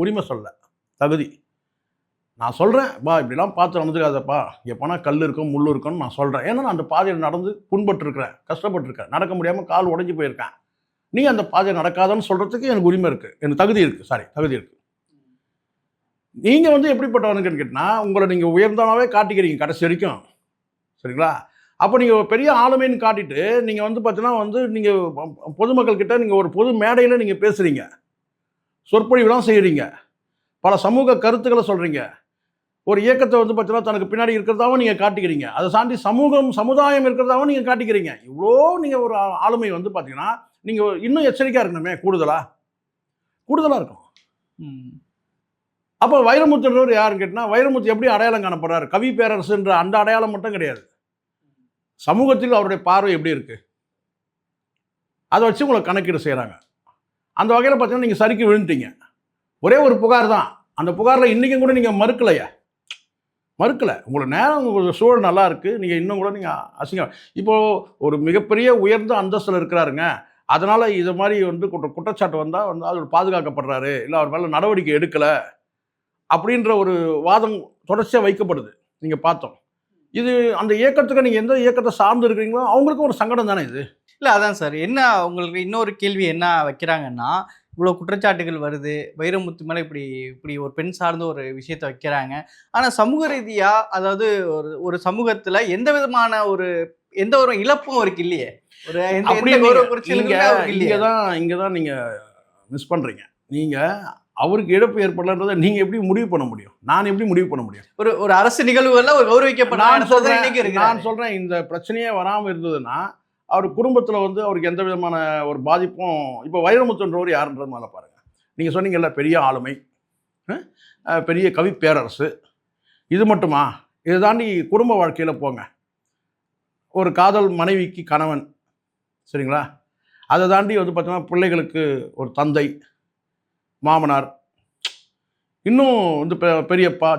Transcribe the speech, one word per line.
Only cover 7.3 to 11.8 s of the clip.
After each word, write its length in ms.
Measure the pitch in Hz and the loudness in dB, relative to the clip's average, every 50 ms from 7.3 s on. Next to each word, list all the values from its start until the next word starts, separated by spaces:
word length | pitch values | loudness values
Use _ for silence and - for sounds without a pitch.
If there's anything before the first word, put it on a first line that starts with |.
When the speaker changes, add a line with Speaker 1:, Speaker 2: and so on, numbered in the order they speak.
| 160 175 180 196 208 - _ _ | -4 -4 -6 -8 -10 -12 _ _
Speaker 1:
புண்பட்டிருக்கிறேன், 680 | 196 196 208 202 190 - 151 147 135 139 127 - - _ _ - | -4 -2 0 0 -2 -2 -4 -8 -8 -8 -8 -10 -12 _ _ -10
கஷ்டப்பட்டிருக்கேன், 640 | - - - 208 185 175 131 127 - - 101 110 131 | -8 -6 -6 -6 -6 -6 -6 -8 -12 -14 -10 -6 -4
நடக்க 180 | 160 190 170 185 | -4 -4 -4 -4
முடியாம 300 | 180 190 170 180 196 180 | -4 -4 -4 -4 -4 -4
கால் 260 | - 165 175 190 180 165 | -2 0 0 0 0 -2
உடைஞ்சு 220 | 170 185 175 175 156 | -2 -4 -6 -6 -4
போயிருக்கேன். 360 | 151 135 120 113 117 - - _ _ _ _ _ _ _ _ _ _ _ - | -6 -6 -6 -8 -12 -14 -14 _ _ _ _ _ _ _ _ _ _ _ -2
நீ 80 | 233 277 | 0 2
அந்த 180 | 285 247 208 185 | 2 2 0 -2
பாதையை 280 | - - 180 196 196 185 | -2 0 0 0 2 0
நடக்காதன்னு 520 | 170 | -2